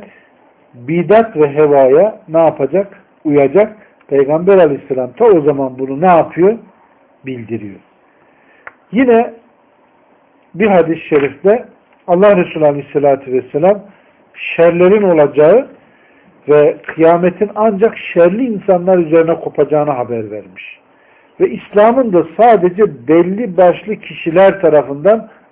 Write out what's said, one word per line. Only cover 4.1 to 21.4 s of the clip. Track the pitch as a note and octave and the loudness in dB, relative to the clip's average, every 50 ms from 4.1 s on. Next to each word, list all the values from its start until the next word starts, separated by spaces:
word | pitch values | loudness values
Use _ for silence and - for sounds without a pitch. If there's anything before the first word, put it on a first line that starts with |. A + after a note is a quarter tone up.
| C#3+ C#3 C#3 C3+ D3+ E3 F3 F#3+ G3 | -2 0 0 0 -2 -2 0 2 4
Aleyhisselam | F#3+ E3+ D3 C#3+ B2+ - - C3+ C3 B2+ B2+ - | 4 4 2 0 -4 -8 -8 -6 -6 -6 -6 -4
ta | - A3+ | 0 2
o | A#3 G3 D#3+ | 2 2 2
zaman | C#3 D3 C#3 C#3 C3+ C3 B2+ B2+ | 2 0 -2 -2 -4 -8 -8 -8
bunu | C3+ C3 C3+ C#3 | -10 -8 -6 -2
ne | F3 | 0
yapıyor? | F#3 F3 D#3+ - D#3 - D#3 F3 G3+ A#3 A3+ - - _ _ _ _ _ _ _ _ _ _ C3+ | 2 2 2 0 -2 -2 -2 0 0 -2 -4 -8 -20 _ _ _ _ _ _ _ _ _ _ -16
Bildiriyor. | C3+ C3 A#2+ A2+ G#2 A2+ G#2+ G#2 G2+ F#2+ E2+ _ _ _ _ _ _ _ _ _ _ _ _ _ _ _ _ _ - - _ _ _ | -14 -14 -14 -12 -12 -12 -12 -12 -14 -20 -20 _ _ _ _ _ _ _ _ _ _ _ _ _ _ _ _ _ -20 -20 _ _ _
Yine | F3 A3+ C4+ A#3+ A3+ A3+ A#3+ - - - _ _ _ _ _ _ _ _ _ _ _ _ _ _ _ _ _ _ _ _ _ _ - | -2 0 2 2 2 2 0 -2 -8 -18 _ _ _ _ _ _ _ _ _ _ _ _ _ _ _ _ _ _ _ _ _ _ -6
bir | E3 G#3+ | -2 0
hadis-i | G#3 G3 F3 D#3+ D#3 E3 D#3 - | 2 2 2 2 0 -4 -8 -6
şerifte | - D#3+ C#3+ C#3 C3+ C3+ - - G3 A3 A#3+ - - _ _ _ _ _ _ _ | -2 -2 -2 -2 -2 -4 -2 0 0 0 0 -4 -10 _ _ _ _ _ _ _
Allah | - F3+ F3 G3+ G#3 G3+ | -2 0 2 4 4 4
Resulü | F3+ E3+ E3 - D#3+ D3+ | 2 0 -4 -4 -2 -2
Aleyhisselatü | D3 C#3+ C#3+ C#3 - - D3 C#3+ C#3+ C#3 C#3 - C3 B2+ | -2 -2 -4 -6 -8 -4 -2 0 0 0 -2 -4 -4 -6
Vesselam | C3 C3 - - C#3+ D#3+ F#3 G#3 G3+ - - _ _ _ _ _ _ _ _ _ | -6 -4 -6 -4 -2 0 0 0 -2 -6 -18 _ _ _ _ _ _ _ _ _
şerlerin | - - - - - E3 E3+ E3 E3+ F3+ F#3 G#3 A3 | -18 -14 -8 -2 0 2 2 2 2 2 2 2 2
olacağı | G3+ F#3 E3+ D#3 D3 C#3 B2+ C#3 D3 D#3+ G3 B3+ C#4 - - _ _ _ _ _ _ _ _ _ _ _ _ _ _ C3+ | 2 2 2 2 0 0 2 2 2 4 4 2 0 -4 -10 _ _ _ _ _ _ _ _ _ _ _ _ _ _ 0
ve | D3 D3 D3 D#3+ - - - | 2 2 2 2 0 -4 -10
kıyametin | - - D3+ D#3+ D#3+ E3+ F3 F3+ F3+ F3 - G#3 G3+ - | -10 -4 0 2 2 2 2 0 -2 -4 -4 -6 -6 -4
ancak | G#3+ G#3+ A3+ G3+ F#3 G#3+ - - | -2 -2 -2 -2 0 -2 -2 -4
şerli | - - - - F#3 E3+ F3 F#3+ A3+ C4+ | -6 -14 -4 0 2 2 2 2 -2 -4
insanlar | A#3+ G#3+ F#3+ - - F#3 F3 F3 F#3 F#3+ | -6 -6 -4 -2 -2 -2 0 0 0 0
üzerine | F3+ E3+ D3+ D#3+ E3 D#3+ E3 E3 | 0 0 2 2 2 2 0 -2
kopacağını | - - D3 - - D3 C#3 D3 D3+ D3 D3 | -6 -8 -6 -4 -4 -2 -2 -2 -2 -2 -2
haber | C3+ B2 B2 A#2+ A#2+ A2+ G#2+ G2+ | -4 -6 -6 -8 -8 -8 -8 -10
vermiş. | G#2+ G#2 F#2 F#2 F#2 - - - - _ _ _ _ _ _ _ _ _ _ _ _ | -12 -14 -16 -18 -20 -20 -20 -20 -20 _ _ _ _ _ _ _ _ _ _ _ _
Ve | - | -4